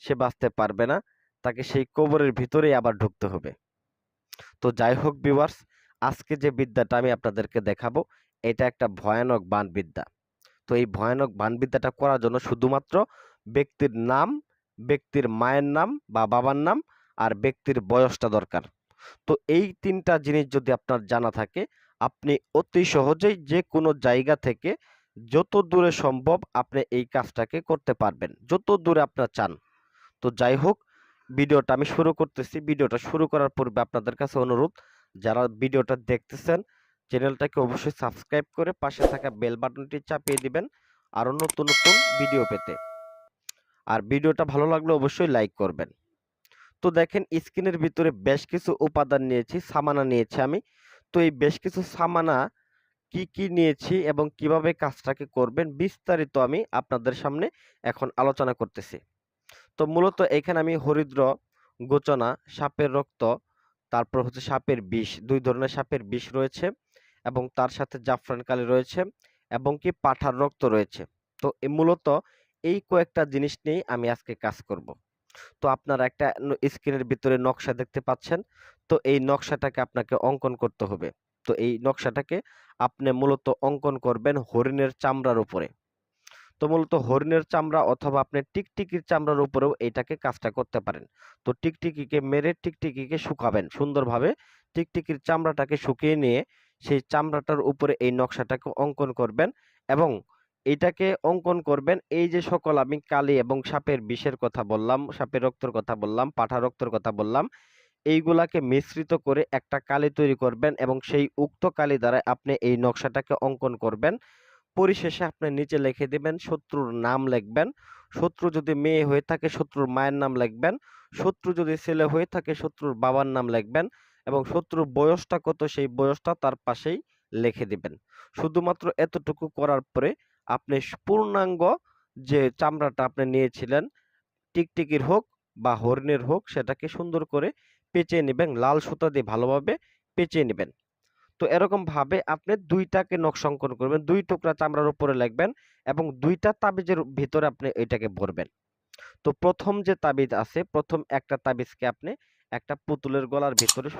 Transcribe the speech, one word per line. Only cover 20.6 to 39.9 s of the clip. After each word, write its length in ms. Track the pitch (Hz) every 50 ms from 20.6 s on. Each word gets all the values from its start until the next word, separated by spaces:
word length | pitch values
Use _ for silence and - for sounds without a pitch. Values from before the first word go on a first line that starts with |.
| 127 127 127
আপনার 340 | 120 - - 131 120 107
জানা 240 | 95 120 117 120 113
থাকে, 320 | - 113 107 - _ 175 214 - _ _ _ _ _ _
আপনি 380 | 113 113 - _ - 143 143 - - _ -
অতি 300 | 151 165 - - 180 175
সহজেই 520 | - - 147 131 139 160 160 190 208 208
যে 220 | 180 147 139 151 175 175
কোনো 280 | - - - 160 156 147
জায়গা 420 | 139 123 127 120 127 127 143 151
থেকে 340 | - - 135 113 - - 165 220 - _ _ _ _ _ _ _
যত 460 | 107 113 113 139 160 180 - - 202 190
দূরে 280 | 165 170 180 175 175 151
সম্ভব 460 | - - 139 131 127 127 151 170 185 - - -
আপনি 260 | 120 127 - - 135 - -
এই 140 | 120 123 123
কাজটাকে 540 | - - 135 117 - - - 113 - - 165
করতে 320 | - - 160 147 - - 123
পারবেন, 360 | - 110 104 78 - - 82 - - 113 123
যত 180 | 165 190 - - 202
দূরে 240 | 190 165 170 165 156
আপনার 280 | 143 - - - 127 - -
চান। 160 | - 107 90 80 - _ _ _ _ _ _ _ _ _ _ _ _ -
তো 80 | 123
যাই 260 | 117 95 123 123 131
হোক, 200 | 135 139 180 208 - _ _ _ _ _ _ _ _ _ -
ভিডিওটা 440 | 131 135 143 143 147 143 127 - 131
আমি 100 | 127 147
শুরু 260 | - - - 165 165 156
করতেছি। 440 | - 160 147 - - 127 - - 156
ভিডিওটা 380 | 151 151 151 139 143 117 120 120
শুরু 260 | - - - 156 160
করার 240 | 147 - 151 139 135 -
পূর্বে 240 | - 135 123 104 120
আপনাদের 340 | 117 - - 120 107 120 -
কাছে 200 | - 143 135 - 139
অনুরোধ, 340 | 127 123 123 120 143 175 - - _ _ _ _ _ _ -
যারা 280 | 95 95 113 110 120 123 120
ভিডিওটা 460 | 110 107 127 131 135 135 123 - 131
দেখতেছেন, 640 | 127 113 - 127 117 - _ - 135 - 170 165 175 208 - _ _ _ _ _ _ _ _
চ্যানেলটাকে 480 | - 123 127 135 135 - 147 143 - 147
অবশ্যই 340 | 131 120 123 123 - 151 147 -
সাবস্ক্রাইব 460 | 135 117 120 - - _ 151 147 139 - _
করে 160 | - 165 170 185
পাশে 300 | - - 139 135 - 139 139 -
থাকা 160 | 139 139 139
বেল 240 | 110 104 120 117 117
বাটনটি 400 | 113 127 127 123 135 139 139